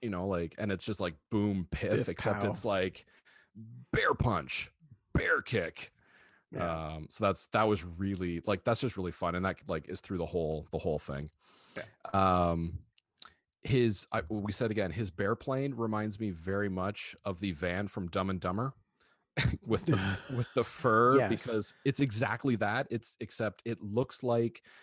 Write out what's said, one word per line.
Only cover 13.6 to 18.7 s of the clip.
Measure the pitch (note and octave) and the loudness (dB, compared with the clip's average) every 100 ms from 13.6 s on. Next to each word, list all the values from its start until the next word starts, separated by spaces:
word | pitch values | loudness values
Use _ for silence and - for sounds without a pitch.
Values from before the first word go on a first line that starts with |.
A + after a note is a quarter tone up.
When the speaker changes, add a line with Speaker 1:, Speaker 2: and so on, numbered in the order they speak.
Speaker 1:
his, | - B2+ A#2 G2 - | 0 4 4 2 -2
I, | A2 - | -4 -2
we | G#2+ G#2 | -4 -2
said | G#2 A#2 | 0 0
again, | G#2+ F#2 | 0 0
his | D#2+ G#2 | -2 -4
bear | - G2+ A2+ | -2 0 0
plane | - C3 C#3 A#2 | -2 -2 -2 -2
reminds | A2+ G#2+ G#2+ G#2 | -2 0 -2 -2
me | G#2+ | -4
very | E2+ F2 G2 G2+ | -4 -2 0 0
much | F#2 F#2+ G#2 - - G#2 | 0 -2 -4 -10 -8 -8
of | F2+ | -4
the | G2+ | -4
van | D#2 F2 F2+ G#2 | -2 -2 0 -2
from | - F2+ | -6 -4
Dumb | G2 F#2+ | -2 -2
and | F#2+ | -2
Dumber | F2+ G2 C3 | -2 -2 -4